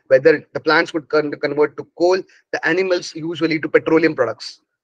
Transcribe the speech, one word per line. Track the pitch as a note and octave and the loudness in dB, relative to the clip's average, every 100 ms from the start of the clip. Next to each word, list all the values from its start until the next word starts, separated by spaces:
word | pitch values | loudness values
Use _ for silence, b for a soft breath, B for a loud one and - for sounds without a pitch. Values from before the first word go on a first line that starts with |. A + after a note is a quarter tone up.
| _ | _
whether | C3 C#3+ D3+ - | 4 4 2 -2
the | - | -8
plants | D3+ D#3 E3+ | 0 0 0
would | E3+ C#3+ | -4 -2
con-, | D3+ D3 C#3+ | -2 -2 -4
convert | C#3+ C#3+ D3 D3 | -6 0 -2 -2
to | C#3+ - | -18 -2
coal, | E3+ F#3+ F3+ b b | 0 0 -4 b b
the | - D3+ | -6 -2
animals | E3+ F#3+ F3+ E3 D#3+ | -2 0 -2 -4 -10
usually | D#3 E3+ D#3+ D#3+ | -10 -4 -2 -2
to | D#3 | 0
petroleum | D#3 C#3+ D#3+ E3 C#3+ | 0 2 2 2 0
products | A#2 G#2+ - - _ _ | -4 -4 -14 -20 _ _